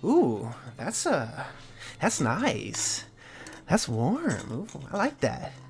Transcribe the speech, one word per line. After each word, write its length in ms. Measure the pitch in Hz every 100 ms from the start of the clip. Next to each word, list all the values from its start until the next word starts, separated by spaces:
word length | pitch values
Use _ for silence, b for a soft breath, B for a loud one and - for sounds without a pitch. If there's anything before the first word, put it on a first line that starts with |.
Ooh, 460 | 170 311 170 107 113 117 B -
that's, 280 | 123 226
uh, 400 | 359 190 113 - B B B B B B
that's 220 | - -
nice. 800 | 123 139 269 104 101 - - - - B B B B B -
That's 200 | - -
warm. 640 | 113 120 254 330 - -
Ooh, 160 | 117 208 - 135
I 60 | 202
like 220 | 240 -
that. 340 | 123 - - -